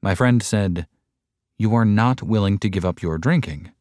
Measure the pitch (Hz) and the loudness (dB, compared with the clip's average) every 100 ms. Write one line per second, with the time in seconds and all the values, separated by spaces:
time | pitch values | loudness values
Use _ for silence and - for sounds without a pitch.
0 | 98 92 123 120 - 107 98 87 85 _ | -2 2 4 2 2 -2 0 -4 -8 _
1 | _ _ _ _ _ _ 107 113 110 104 | _ _ _ _ _ _ 0 2 2 4
2 | 117 131 - 110 98 98 104 95 90 87 | 2 0 -2 0 0 0 -2 -2 -2 -4
3 | 87 80 139 170 - 73 78 _ | -4 -2 0 0 -2 -10 -14 _